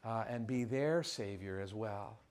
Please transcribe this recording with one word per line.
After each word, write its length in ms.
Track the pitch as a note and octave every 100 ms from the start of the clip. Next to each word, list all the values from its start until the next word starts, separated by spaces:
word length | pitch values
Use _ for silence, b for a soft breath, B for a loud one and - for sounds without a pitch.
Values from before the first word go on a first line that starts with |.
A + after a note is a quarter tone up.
| A2+
uh, 200 | A2+ A2
and 180 | A#2+ A2+
be 180 | B2+
their 380 | A#2+ C3 D3 E3
Savior 560 | E3 - G2+ G2 G2 F#2+
as 140 | G2
well? 460 | G#2+ A2 G2+ G2+ A2 -